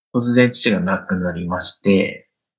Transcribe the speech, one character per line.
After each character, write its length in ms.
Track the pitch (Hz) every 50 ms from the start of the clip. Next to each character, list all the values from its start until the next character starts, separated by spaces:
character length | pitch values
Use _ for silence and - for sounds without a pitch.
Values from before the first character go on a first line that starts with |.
| _ _ -
突 180 | 123 120 120 120
然 160 | 127 123 120
父 200 | 120 - - 117
が 100 | 104 90
亡 180 | 87 95 95 95
く 140 | - - 98
な 160 | 90 90 90 85
り 140 | 85 87
ま 140 | 85 90 90
し 180 | 90 - - -
て、 520 | _ 98 98 95 - - - - - _ _ _ _ _ _